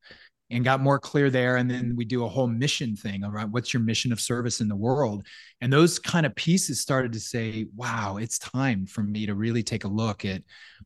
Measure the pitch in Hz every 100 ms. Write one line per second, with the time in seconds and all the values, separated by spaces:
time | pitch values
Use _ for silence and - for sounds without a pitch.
0 | - - - _ - 120 123 135 135 139
1 | - 147 139 127 123 127 123 123 120 120
2 | 113 123 117 127 123 117 143 - 123 104
3 | 107 98 101 104 110 120 120 123 113 110
4 | 131 110 - 120 120 - 107 101 113 131
5 | 123 104 - - - - 131 139 170 -
6 | - 175 151 - - 190 180 131 - 135
7 | 127 110 - 120 113 110 107 101 123 117
8 | 101 98 110 - - 127 135 104 95 -
9 | 104 104 107 101 113 117 110 110 101 104
10 | 113 101 101 92 - - - -